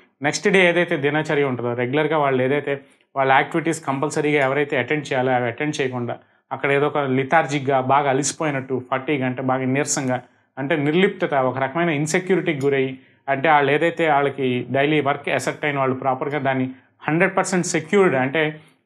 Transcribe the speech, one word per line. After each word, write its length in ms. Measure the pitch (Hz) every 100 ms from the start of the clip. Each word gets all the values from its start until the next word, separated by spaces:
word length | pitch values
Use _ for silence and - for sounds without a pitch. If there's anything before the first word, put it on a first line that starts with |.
| - -
నెక్స్ట్ 260 | 143 151 208
డే 120 | 190 180
ఏదైతే 300 | 175 175 165
దినచర్య 480 | 143 151 151 147
ఉంటుందో, 300 | 139 123 120
రెగ్యులర్‌గా 440 | 120 123 143 151 156
వాళ్ళు 240 | 139 131
ఏదైతే 300 | 131 147 143 139 - _ _
వాళ్ళ 180 | 139 135
యాక్టివిటీస్ 540 | 135 151 165 156 156 -
కంపల్సరీగా 580 | 135 147 156 151 147
ఎవరైతే 340 | 131 139 143 127
అటెండ్ 260 | 120 151 127
చేయాలో 260 | 135 131
అవి 140 | 127 120
అటెండ్ 340 | 110 151 151
చేయకుండా 340 | 131 127 120 - _ _ -
అక్కడ 200 | 131 143
ఏదో 140 | 139 147
ఒక 120 | 147
లిథార్జిక్‌గా, 840 | 135 131 131 165 147 143 131 135
బాగా 300 | 123 139 143
అలిసిపోయినట్టు, 720 | 131 151 - 160 135 131 127 127
ఫటీగ్ 360 | 131 131 147
అంటే 200 | 127 127
బాగా 220 | 127 131
నీరసంగా, 540 | 131 135 147 156 131 123 - _ _ -
అంటే 200 | 139 160
నిర్లిప్తత, 580 | 143 170 202 202 170
ఒక 240 | 139 131 123
రకమైన 300 | 131 170 170
ఇన్సెక్యూరిటీకి 720 | 143 156 185 185 175 160 147
గురయ్యి, 280 | 139 139 135 131 _ _ -
అంటే 200 | 135 160
వాళ్ళు 240 | 147 139
ఏదైతే 360 | 147 165 170 165
వాళ్ళకి 580 | 143 143 139 131 123 123
డైలీ 300 | 131 147 151
వర్క్ 280 | 139 143 -
అసైన్ 480 | 139 156 139 151 139
వాళ్ళు 180 | 131
ప్రాపర్‌గా 440 | 127 135 131 147 147
దాన్ని 280 | 135 131 131 - _ _
హండ్రెడ్ 360 | - 160 185 185
పర్సెంట్ 300 | 180 185 165
సెక్యూర్డ్, 500 | 165 160 202 185 135
అంటే 260 | 135 160 151 156 - _